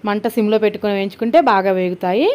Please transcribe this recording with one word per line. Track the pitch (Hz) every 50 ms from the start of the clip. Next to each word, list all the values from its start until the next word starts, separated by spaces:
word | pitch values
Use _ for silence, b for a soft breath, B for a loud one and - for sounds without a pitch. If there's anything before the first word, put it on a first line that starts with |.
| - 208
మంట | 202 214 - 233 -
సిమ్లో | 240 214 208 214 214 214
పెట్టుకొని | 208 208 202 - 208 202 196
వేయించుకుంటే | 196 202 - - 233 233 254 330 330 254 214
బాగా | 190 190 196 190 185
వేగుతాయి. | 185 180 180 175 - 180 185 220 302 415